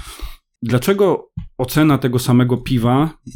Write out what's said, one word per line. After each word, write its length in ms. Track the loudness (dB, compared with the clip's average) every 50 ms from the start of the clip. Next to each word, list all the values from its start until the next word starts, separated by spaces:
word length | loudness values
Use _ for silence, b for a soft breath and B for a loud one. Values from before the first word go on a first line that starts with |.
| B B B B B B B B _ _ _ _
Dlaczego 720 | -6 -2 -2 0 0 0 0 2 2 2 0 -2 -4 _ _ -16 -16 -12 -8 -8
ocena 400 | -8 -4 0 2 4 4 4 2
tego 220 | 0 -2 -2 -2
samego 380 | 0 2 2 4 4 2 0 -2
piwa 600 | -2 -2 -2 0 2 2 2 2 0 -2 -4 _ _ -10 -6